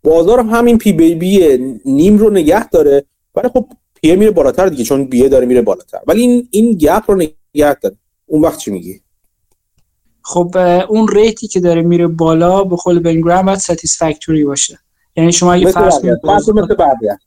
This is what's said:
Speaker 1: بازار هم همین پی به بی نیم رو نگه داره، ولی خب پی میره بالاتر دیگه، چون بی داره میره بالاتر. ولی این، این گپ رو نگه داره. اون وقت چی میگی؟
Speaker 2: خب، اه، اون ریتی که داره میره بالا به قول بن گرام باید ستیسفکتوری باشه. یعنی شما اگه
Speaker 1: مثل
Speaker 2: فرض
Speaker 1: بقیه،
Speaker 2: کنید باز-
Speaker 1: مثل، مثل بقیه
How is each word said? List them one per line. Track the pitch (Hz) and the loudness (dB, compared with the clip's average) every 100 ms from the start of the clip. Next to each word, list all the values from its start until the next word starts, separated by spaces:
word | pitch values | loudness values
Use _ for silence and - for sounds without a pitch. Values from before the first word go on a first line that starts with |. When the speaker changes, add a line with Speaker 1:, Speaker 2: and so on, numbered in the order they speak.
Speaker 1:
بازار | 151 165 170 240 | 2 2 2 2
هم | 226 | 0
همین | 233 240 226 | 0 2 2
پی | 214 | 0
به | 160 165 165 | 2 0 0
بی | 180 196 165 127 131 117 139 | 0 2 2 2 -2 -10 -4
نیم | 139 180 208 | 0 2 4
رو | 214 | 2
نگه | 202 151 190 226 | 2 2 0 0
داره، | 175 147 139 - _ _ - | 0 2 0 -2 _ _ -6
ولی | 247 | -2
خب | 247 - _ _ _ | -4 -6 _ _ _
پی | 151 185 | 0 2
میره | 214 | 2
بالاتر | 180 135 123 190 | 2 0 0 -2
دیگه، | 143 | -2
چون | 117 139 135 | -4 -2 -2
بی | 123 135 | 0 2
داره | 131 123 | 2 2
میره | 123 | 0
بالاتر. | 104 92 - - - | 0 -4 -8 -12 -4
ولی | 208 | 0
این، | 247 240 240 | 2 0 -2
این | 202 233 | -2 0
گپ | 202 147 190 214 | 0 0 0 0
رو | 196 | -2
نگه | 156 - _ 143 147 135 | -2 -8 _ -2 -2 -2
داره. | 98 101 _ _ _ | -8 -10 _ _ _
اون | 156 | -2
وقت | 160 151 | -2 -4
چی | - | -10
میگی؟ | 95 87 95 _ _ _ _ _ _ _ _ _ _ _ _ | -10 -12 -20 _ _ _ _ _ _ _ _ _ _ _ _
Speaker 2:
خب، | - 175 175 180 | -8 -4 -2 0
اه، | 180 180 190 | 2 2 0
اون | 214 220 | 0 2
ریتی | 202 220 220 214 | 2 2 -2 -6
که | 190 | -2
داره | 175 165 | 0 0
میره | 170 170 170 | 0 0 0
بالا | 165 165 160 175 190 | 0 0 2 2 0
به | 196 175 | -2 -4
قول | 180 175 | -2 0
بن | 170 165 | 0 -2
گرام | 165 180 190 | 0 0 0
باید | 196 | -2
ستیسفکتوری | - 170 - - 160 151 - 156 143 | -4 -6 -6 -4 -4 -6 -4 -2 -2
باشه. | 139 - - _ _ _ - | -4 -8 -10 _ _ _ -2
یعنی | 165 | 0
شما | 175 180 | 2 2
اگه | 180 185 | 2 2
Speaker 1:
مثل | 185 | 2
Speaker 2:
فرض | 190 151 | 0 0
Speaker 1:
بقیه، | 175 | 0
Speaker 2:
کنید | 175 | -2
باز- | - 202 220 | 0 0 2
Speaker 1:
مثل، | 214 | -2
مثل | 180 220 | 0 0
بقیه | 156 127 107 101 | 0 0 -4 -8